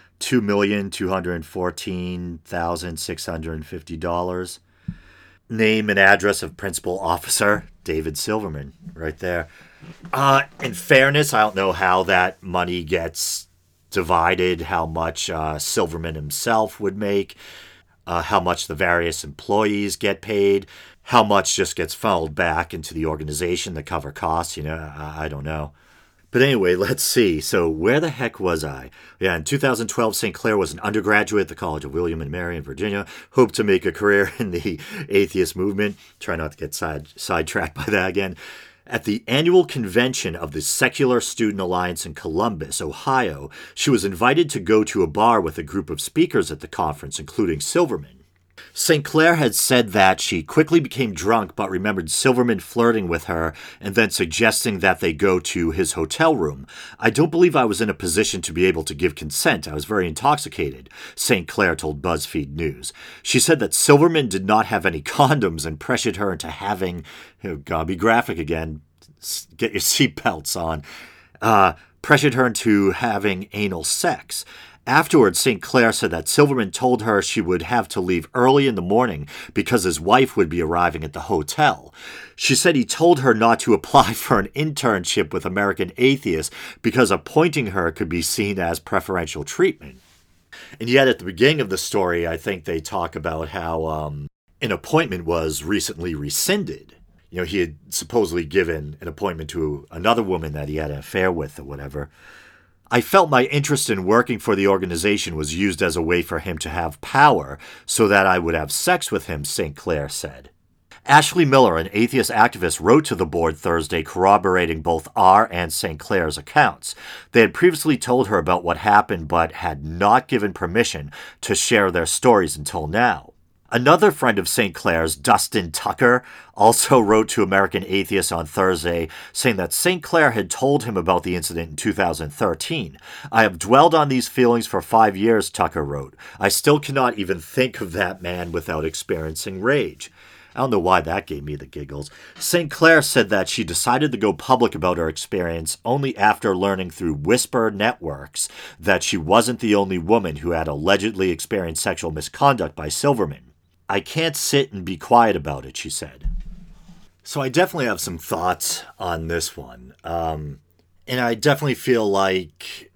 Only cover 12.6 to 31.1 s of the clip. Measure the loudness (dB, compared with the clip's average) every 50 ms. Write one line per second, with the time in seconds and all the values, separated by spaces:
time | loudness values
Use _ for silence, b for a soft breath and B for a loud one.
12.6 | -2 -2 -4 -6 -4 -2 -2 -2 -4 -4 -8 -8 -8 -8 -8 -10 -12 _ _ _
13.6 | _ _ _ _ _ _ -4 -2 0 2 2 2 2 2 0 2 0 0 0 -2
14.6 | -4 -4 -4 -4 -4 -4 -4 -4 -4 -4 -4 -6 -6 -6 -6 -4 -4 -4 -4 -6
15.6 | -6 -4 -2 -2 -2 -2 -4 -6 -8 -8 -8 -8 -8 -8 -8 -6 -2 0 0 0
16.6 | 0 -2 -4 -6 -6 -6 -4 -4 -4 -2 0 -2 -2 -4 -8 B B B B B
17.6 | B B B B B B B B -10 -6 -4 -4 -2 0 0 2 2 2 -2 -2
18.6 | -4 -8 -4 -2 0 2 2 2 0 -2 -4 -6 -10 -14 -16 -12 -4 -2 0 2
19.6 | 2 0 0 -2 -4 -4 -6 -4 -2 -2 -2 -4 -6 -4 0 2 2 4 2 2
20.6 | -2 B B B B B B B B 2 4 4 6 6 4 2 2 0 0 -2
21.6 | -2 -4 -4 -6 -6 -6 -6 -4 -2 -2 0 0 -2 -4 -4 -2 -2 -2 0 -2
22.6 | -4 -6 -8 -12 -12 -10 -8 -6 -4 -4 -4 -6 -6 -8 -6 -4 -4 -2 -4 -4
23.6 | -6 -8 -10 -10 -10 -8 -8 -8 -8 -8 -10 -6 -4 -2 -2 -2 -4 -6 -8 -10
24.6 | -8 -8 -8 -8 -10 -14 -14 -14 -14 -12 -10 -8 -8 -8 -8 -8 -8 -8 -8 -8
25.6 | -8 -10 -12 b b b b b b b b b b b 0 2 2 4 2 2
26.6 | 2 2 2 2 0 -2 -2 -2 -2 0 2 4 4 4 2 -2 -4 -2 0 0
27.6 | 0 0 0 0 0 2 2 2 0 -2 -4 -4 -6 -6 -6 -4 -4 -2 -2 -2
28.6 | -4 -6 -10 -12 -16 -18 B B B B B B -2 0 0 -2 -2 -2 -2 0
29.6 | 0 0 0 -2 -4 -4 -2 -2 -2 0 0 -2 -4 -6 -6 -4 -2 0 0 0
30.6 | 0 -2 -4 -6 -6 -4 -2 -2 0 2